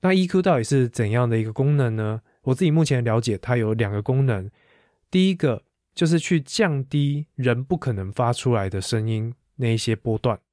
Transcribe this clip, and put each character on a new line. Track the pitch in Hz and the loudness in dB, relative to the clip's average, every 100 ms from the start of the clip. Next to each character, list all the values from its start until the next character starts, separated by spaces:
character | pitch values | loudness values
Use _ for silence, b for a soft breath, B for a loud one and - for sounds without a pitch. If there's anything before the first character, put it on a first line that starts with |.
那 | 185 | 4
E | 190 180 | 2 4
Q | 185 | 2
到 | 185 147 | 4 2
底 | |
是 | 113 139 123 | 2 2 0
怎 | - 107 | 0 0
样 | 117 123 | 2 2
的 | 113 | 0
一 | |
个 | 110 | -2
功 | 107 135 147 | -2 0 2
能 | 123 110 | 0 -2
呢？ | 107 110 _ _ | -4 -6 _ _
我 | - | -4
自 | 131 | 0
己 | 180 | 2
目 | 156 | 2
前 | 156 131 | 2 0
了 | 120 113 | 2 0
解 | 113 101 | 0 -4
它 | - 123 | -2 0
有 | 107 | 0
两 | 113 104 | 0 -2
个 | 104 | -2
功 | 101 131 | -2 0
能。 | 135 104 98 b b b b b b | 0 -2 -6 b b b b b b
第 | 185 190 | 2 2
一 | |
个 | 185 147 110 _ _ _ - | 2 -2 -2 _ _ _ -2
就 | 165 | 2
是 | 165 | 2
去 | - 170 | 2 -2
降 | 139 - 202 143 | 0 -2 0 0
低 | 135 147 143 143 151 | -2 -2 0 -2 -6
人 | - 127 120 | -4 0 0
不 | 131 180 | -2 -4
可 | - | -2
能 | 104 95 | -4 -6
发 | - 120 | -2 -2
出 | 120 131 | 0 0
来 | 117 98 | 0 0
的 | 95 | -4
声 | 92 113 110 | -4 -2 -2
音， | 110 113 123 _ - | -4 -6 -10 _ -4
那 | 120 | -2
一 | 113 | 0
些 | - 110 | 0 -2
波 | 120 110 | -2 -2
段。 | 123 104 _ | -2 -4 _